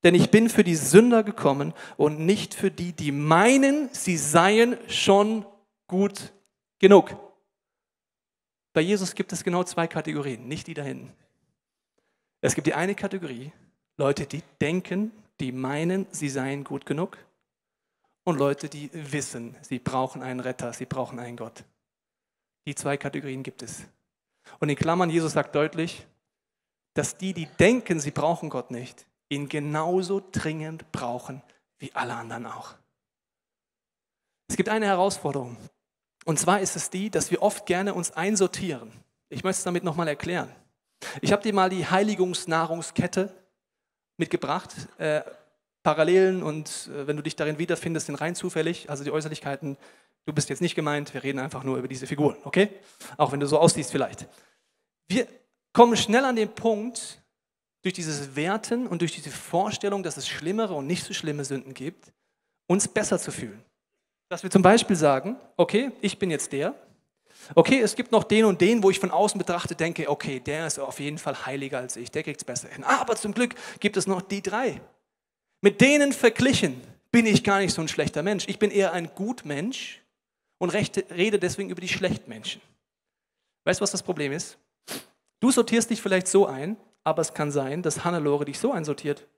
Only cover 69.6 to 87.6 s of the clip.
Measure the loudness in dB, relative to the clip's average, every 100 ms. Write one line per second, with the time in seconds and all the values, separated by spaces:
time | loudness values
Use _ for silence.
69.6 | -4 -4 -4 -4 -4 -4 -4 -8 -6 -6
70.6 | -6 -6 -8 -8 -8 -8 -8 -8 -8 -8
71.6 | -6 -8 -8 -10 -8 -8 -8 -10 -10 -10
72.6 | -10 -10 -2 0 0 -2 -2 -2 -2 -4
73.6 | -16 -4 -2 -2 -2 -4 -4 -6 -4 -2
74.6 | -2 -4 -16 _ _ _ _ _ _ _
75.6 | 2 6 6 6 4 4 2 4 2 4
76.6 | 0 -4 -16 -20 _ 4 6 4 4 2
77.6 | 2 -2 -4 -2 -2 0 -2 -2 -4 -2
78.6 | 0 2 2 0 -6 -6 -6 -6 -6 -4
79.6 | -4 -8 -12 -16 _ _ _ _ _ _
80.6 | -2 0 -2 -4 -6 0 2 2 0 -4
81.6 | -8 -8 -6 -2 -2 -2 -8 -12 -12 -12
82.6 | _ _ _ _ _ _ _ _ _ _
83.6 | -2 0 -2 -4 -6 -4 -4 -6 -10 -16
84.6 | _ _ -14 -14 -14 _ _ _ 2 4
85.6 | 4 2 2 -2 0 0 4 4 4 0
86.6 | -6 -8 _ _ -2 0 -2 -2 -2 0